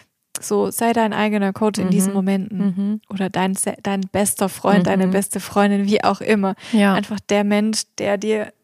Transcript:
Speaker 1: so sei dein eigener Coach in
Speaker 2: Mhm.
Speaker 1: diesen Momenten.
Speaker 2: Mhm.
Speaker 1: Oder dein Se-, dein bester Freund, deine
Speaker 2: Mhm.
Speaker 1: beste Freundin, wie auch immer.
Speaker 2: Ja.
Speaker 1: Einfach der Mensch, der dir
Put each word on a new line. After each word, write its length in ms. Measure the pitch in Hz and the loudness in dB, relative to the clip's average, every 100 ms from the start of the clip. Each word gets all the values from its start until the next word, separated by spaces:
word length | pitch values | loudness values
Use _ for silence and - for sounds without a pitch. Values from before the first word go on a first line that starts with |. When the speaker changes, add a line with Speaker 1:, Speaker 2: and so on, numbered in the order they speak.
| _ _ _ - | _ _ _ -12
Speaker 1:
so 300 | - 208 196 | -2 0 0
sei 220 | - 233 | 0 0
dein 200 | 233 220 | 2 0
eigener 400 | 208 214 208 196 | 0 0 0 0
Coach 260 | 190 220 208 | 0 -2 0
in 80 | 185 | 2
Speaker 2:
Mhm. 40 | |
Speaker 1:
diesen 220 | 180 190 | 2 2
Momenten. 460 | 196 190 196 190 190 | 0 0 0 -2 -2
Speaker 2:
Mhm. 420 | 202 185 202 214 - | -2 0 -2 -4 -6
Speaker 1:
Oder 220 | 196 190 | -6 -4
dein 240 | 185 190 | 0 -2
Se-, 220 | 190 - - | -2 -4 -4
dein 180 | - 196 190 | -4 -4 -2
bester 380 | 185 202 - 196 | 0 0 0 -4
Freund, 380 | - 190 202 180 | -2 2 4 4
deine 180 | 190 185 | 2 2
Speaker 2:
Mhm. 60 | |
Speaker 1:
beste 260 | 196 202 202 | 0 -2 -6
Freundin, 480 | - - 202 202 202 | -4 2 2 2 2
wie 160 | 208 | 0
auch 180 | - 196 | 0 0
immer. 340 | - 214 196 190 - | 0 0 0 -4 -2
Speaker 2:
Ja. 220 | 220 202 | 2 4
Speaker 1:
Einfach 260 | 190 208 208 | 2 -2 -6
der 240 | - 202 | -2 0
Mensch, 380 | 202 208 214 220 - - | 2 2 0 -2 -6 -6
der 200 | 208 202 | -2 -2
dir 340 | 214 214 208 - | -2 -4 -4 -12